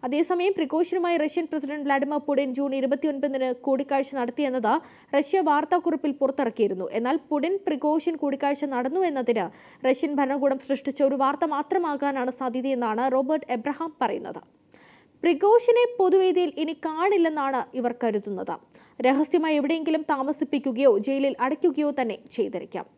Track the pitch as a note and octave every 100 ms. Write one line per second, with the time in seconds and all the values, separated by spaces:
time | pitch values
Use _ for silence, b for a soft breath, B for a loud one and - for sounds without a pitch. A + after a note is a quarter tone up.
0 | C4 C#4+ E4 F4+ F4+ F#4+ D4+ D#4 E4+ F#4
1 | F4 E4+ D4+ E4 E4 D#4 C4+ D4+ C#4+ C#4
2 | C#4 D4 D4 C#4 C#4 B3+ C#4 C4+ C4 C#4+
3 | D#4+ C#4 C#4+ C4+ C4 B3 C4 C4 C#4 C#4
4 | C#4 C#4 A#3+ A#3+ D4 B3+ A3 C#4 B B
5 | B C#4 D4 F#4+ D#4 C#4+ D4+ F4+ E4+ D#4+
6 | D4+ C#4 C4+ C4+ C4 A3 G#3 F#3 F#3 A3
7 | A#3+ D#4 - D4+ D4 G4 G4 D4+ D4 D#4
8 | D#4 E4 D4 C#4 C#4+ C#4+ D4 C4 B3 E4
9 | F4+ C#4 A#3+ A3+ E3+ B B B C4 C4
10 | D#4 C#4+ C4+ C#4 C#4 C4+ - C4+ - -
11 | C#4 C4 C4+ C#4+ D#4+ C#4+ D4 F#4 E4+ C#4+
12 | C#4+ C4+ B3 B3+ C4 A#3+ C4 C4 A#3+ G#3+
13 | C4 B3+ C4 D#4 - B3 A#3+ C#4+ E4 D#4
14 | A#3 G3+ - - - _ _ B B B
15 | B _ E4+ D4+ G4+ A#4 A#4+ A#4+ B4 A#4+
16 | F#4+ F#4+ F#4 F4+ F4+ - D#4 D#4+ D#4+ D#4
17 | F#4 G4+ E4 D#4 C4+ C4 - B3+ A#3+ A#3+
18 | A#3 G#3 G#3 F#3+ F#3+ E3 _ B B B
19 | B3+ C4+ D4 F4 D#4+ D4+ C4+ E4 D#4+ D#4+
20 | D#4 C#4+ C4+ D4+ C#4 C#4+ C#4 A3+ C#4 G3+
21 | G#3 C4+ C#4 - B3+ D4+ F4 C#4+ D4 C#4+
22 | B3 G3+ - - G3+ F#3 - G3 -